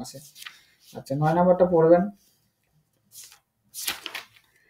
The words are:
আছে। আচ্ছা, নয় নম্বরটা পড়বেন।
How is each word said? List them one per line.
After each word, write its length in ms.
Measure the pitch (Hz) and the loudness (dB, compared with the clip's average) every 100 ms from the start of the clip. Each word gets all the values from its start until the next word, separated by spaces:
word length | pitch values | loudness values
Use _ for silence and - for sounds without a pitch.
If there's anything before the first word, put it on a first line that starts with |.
আছে। 180 | 117 110 - - - - _ _ _ | -16 -18 -20 -20 -20 -20 _ _ _
আচ্ছা, 180 | - - | -18 -8
নয় 200 | 139 156 165 | -2 0 2
নম্বরটা 300 | 180 180 180 | 2 4 2
পড়বেন। 360 | 175 160 175 202 - _ _ _ _ _ _ _ _ _ - - - _ _ _ - - - - - - _ _ _ _ | 4 4 4 2 -8 _ _ _ _ _ _ _ _ _ -20 -20 -20 _ _ _ -14 -12 -10 -12 -18 -20 _ _ _ _